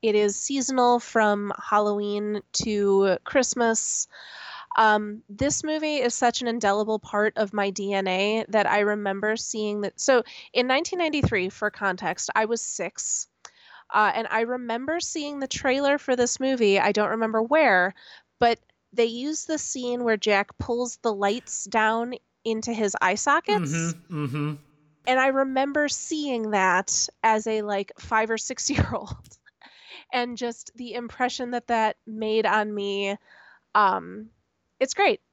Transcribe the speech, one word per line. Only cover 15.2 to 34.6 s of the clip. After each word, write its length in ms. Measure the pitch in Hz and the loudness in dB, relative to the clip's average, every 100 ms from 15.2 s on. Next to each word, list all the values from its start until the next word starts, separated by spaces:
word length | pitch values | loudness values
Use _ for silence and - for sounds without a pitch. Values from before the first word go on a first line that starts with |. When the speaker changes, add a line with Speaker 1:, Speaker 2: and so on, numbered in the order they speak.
| 294 285 | -8 -6
Speaker 1:
the 80 | 269 | -6
trailer 500 | - 277 262 277 285 | -2 0 2 2 2
for 160 | - | 0
this 240 | 247 240 - | 0 0 0
movie. 400 | 262 262 208 196 | 0 2 4 4
I 140 | - | 4
don't 180 | 208 208 | 2 0
remember 320 | 220 226 220 | 0 0 0
where, 520 | 226 302 285 185 180 - - - _ _ | 2 4 6 4 2 -2 -20 -20 _ _
but 220 | 240 233 _ _ _ | 2 2 _ _ _
they 140 | 233 233 | 0 0
use 380 | 233 277 311 - | 0 -6 -6 -4
the 120 | 311 | -6
scene 460 | - 269 247 247 | -4 -6 -4 -2
where 120 | 240 214 | 0 0
Jack 400 | - 202 202 - | 2 2 0 -8
pulls 400 | - 240 247 - | -4 -2 -4 -2
the 140 | 233 | -4
lights 520 | 202 202 233 - - | 0 0 -2 -6 -10
down 500 | 202 220 214 226 233 247 _ _ | -4 0 2 0 -4 -8 _ _
into 280 | 226 220 220 | -4 -4 -4
his 240 | 226 208 196 | -2 -2 0
eye 160 | 185 180 | 0 0
sockets. 560 | - 214 - 403 160 | 2 0 2 0 0
Speaker 2:
Mm-hmm, 520 | 165 165 165 _ 165 | -2 -2 -6 _ -6
mm-hmm. 300 | 143 147 147 147 _ _ _ _ - | -4 -4 -4 -6 _ _ _ _ 0
Speaker 1:
And 100 | 254 | 2
I 60 | 269 | 4
remember 640 | 269 269 262 277 285 294 | 2 0 0 0 0 0
seeing 640 | - - 311 285 247 220 | -2 -6 -4 -2 -2 0
that 560 | 208 190 180 196 - - _ | 2 4 2 0 -2 -2 _
as 240 | 226 220 220 | 2 2 0
a, 140 | 220 | -4
like, 280 | 208 202 202 - | -2 -4 -4 -12
five 320 | - 220 220 | -2 0 0
or 80 | 226 | -2
six-year-old, 760 | - 254 - 285 - 226 202 - - - _ _ - | -4 -6 -2 -2 -2 -6 -8 -14 -16 -20 _ _ -20
<laughs> 460 | - - - - | -20 -20 -20 -6
and 260 | 254 240 233 | -4 -4 -4
just 320 | 240 233 - - | -8 -8 -16 -16
the 180 | 240 | -10
impression 560 | 220 240 - 254 - 247 | -10 -10 -2 -2 -2 -4
that 160 | 247 - | -6 0
that 300 | 233 220 - - | 2 2 -2 -12
made 400 | 220 214 220 220 | -6 0 2 2
on 260 | 214 214 | 2 0
me. 440 | 208 202 196 196 202 _ - - _ _ | -4 -4 -2 -2 -4 _ -20 -20 _ _
Um, 540 | - 202 190 170 190 220 _ _ _ | 4 4 2 -4 -16 -16 _ _ _